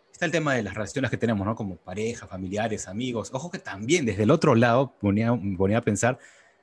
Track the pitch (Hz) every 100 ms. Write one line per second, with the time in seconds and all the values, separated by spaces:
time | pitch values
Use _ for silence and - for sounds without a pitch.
0 | _ - 175 165 151 127 101 101 101 -
1 | 127 - 117 104 98 113 101 87 - 95
2 | 110 117 107 92 95 101 117 101 - 101
3 | 127 113 98 131 170 180 - 98 113 180
4 | 123 95 107 156 156 117 120 120 135 -
5 | 101 101 113 120 98 92 98 110 113 101
6 | 120 127 - _ _ _